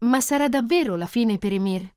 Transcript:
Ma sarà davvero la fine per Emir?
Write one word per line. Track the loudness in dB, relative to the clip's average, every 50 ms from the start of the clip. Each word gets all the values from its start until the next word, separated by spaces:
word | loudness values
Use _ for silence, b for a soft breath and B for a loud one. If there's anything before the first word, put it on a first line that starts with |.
Ma | 0 2 2 2
sarà | 2 0 0 0 2 2
davvero | 0 0 0 0 0 0 0 0 -2
la | -4 -4
fine | -4 -2 0 0 0 0 0
per | -2 -2 -2
Emir? | -2 -2 -2 -2 -4 -6 -10 _